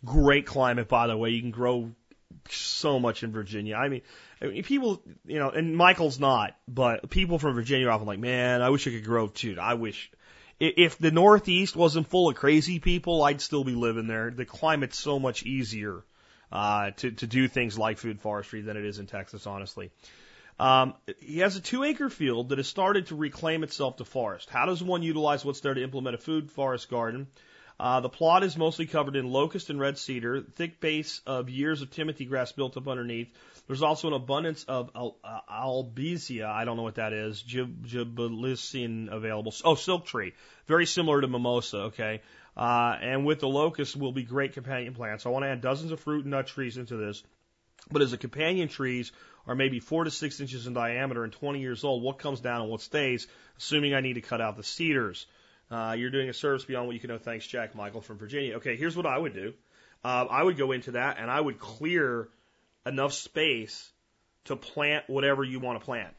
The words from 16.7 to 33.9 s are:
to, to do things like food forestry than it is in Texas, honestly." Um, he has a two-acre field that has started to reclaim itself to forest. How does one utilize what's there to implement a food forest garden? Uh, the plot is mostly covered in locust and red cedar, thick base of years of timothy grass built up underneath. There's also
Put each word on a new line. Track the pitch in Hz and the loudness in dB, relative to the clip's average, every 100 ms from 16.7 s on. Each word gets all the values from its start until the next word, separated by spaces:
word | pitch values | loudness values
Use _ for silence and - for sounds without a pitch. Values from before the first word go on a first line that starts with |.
| 104 101 98 | 2 0 -2
to, | 127 | -6
to | 110 117 | -4 -2
do | 123 131 | 2 2
things | 127 120 107 | 2 -2 0
like | 110 107 | 0 0
food | 117 104 | -6 -6
forestry | 107 104 101 110 | -4 -4 -6 -10
than | 107 107 | -8 -6
it | |
is | 104 104 | -6 -6
in | 98 | -10
Texas, | 101 95 104 101 | -10 -10 -12 -10
honestly." | 98 98 - 90 _ - - - - - - | -10 -10 -12 -14 _ -20 -20 -20 -20 -20 2
Um, | 131 131 131 - - 98 | 6 8 6 0 -14 -14
he | - 156 | -8 2
has | 190 190 | 2 2
a | |
two-acre | - 247 277 311 277 | -4 0 0 0 -4
field | - 151 117 123 | 0 0 0 0
that | 135 | -2
has | 135 | -2
started | - 190 202 180 | 2 4 2 0
to | |
reclaim | 156 151 - 165 160 | -4 -6 -4 -2 -2
itself | 156 - 131 127 | -4 -2 -4 -4
to | 120 | -8
forest. | 131 113 90 - | -4 -4 -4 -6
How | 127 | 0
does | 147 180 | 0 0
one | 180 180 | 0 0
utilize | 165 156 151 143 | 0 0 2 2
what's | 135 139 | 0 -4
there | 143 | -2
to | 135 | -2
implement | 131 135 127 | -2 -4 -6
a | 120 | -6
food | - 156 147 | -2 -4 -4
forest | - 135 123 - | -4 -2 -2 -4
garden? | 123 113 120 135 _ - - - - | -2 -2 -4 -10 _ -20 -20 -20 -6
Uh, | 123 127 | 0 2
the | 127 | 0
plot | - 165 180 | 2 6 6
is | 190 156 | 4 2
mostly | 160 160 165 | 0 0 -2
covered | 156 139 139 | 0 0 -2
in | 127 | 0
locust | 131 156 190 - | 2 2 0 -6
and | 143 | -2
red | 139 135 | -2 -2
cedar, | - 127 117 131 | -6 -4 -2 -4
thick | 104 - 170 165 | -6 -8 -8 -4
base | 160 156 151 - - | -2 -2 -4 -10 -6
of | 131 127 | -4 -4
years | 127 147 156 | -2 -2 -2
of | 135 | -6
timothy | - 156 151 | -6 -6 -6
grass | 127 135 123 | -4 -2 -4
built | - 131 131 | -2 -4 -4
up | 131 | -6
underneath. | 127 120 117 120 - - - _ | -6 -4 -6 -8 -14 -20 -20 _
There's | 135 | 0
also | 151 | 2